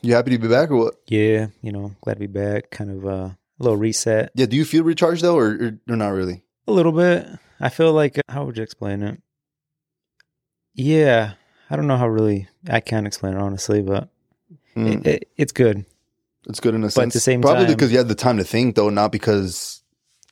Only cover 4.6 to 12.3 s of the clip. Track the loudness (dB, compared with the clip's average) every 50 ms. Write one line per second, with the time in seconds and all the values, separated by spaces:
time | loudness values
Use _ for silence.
4.6 | 0 0 2 2 2 2 2 2 2 2 2 2 2 2 4 4 2 2 0 0
5.6 | -4 -6 -6 -8 _ -6 -4 -2 -2 -2 -2 -2 -4 -4 -6 -8 -14 _ _ _
6.6 | _ 0 2 2 2 2 2 2 2 2 2 0 -2 -6 -14 -20 _ _ _ -6
7.6 | -6 -4 0 2 2 4 4 4 2 0 0 -4 -6 -6 -6 -8 -8 -8 -8 -8
8.6 | -10 -10 -10 -10 -8 -6 -6 -4 -6 -6 -8 -10 _ _ _ _ _ _ _ _
9.6 | _ _ _ _ _ _ _ _ _ _ _ _ _ _ _ _ _ _ _ _
10.6 | _ _ _ -6 -2 0 2 4 4 4 4 2 2 -2 -6 -12 _ _ _ _
11.6 | _ -8 -6 -4 -2 0 0 2 2 0 2 2 2 2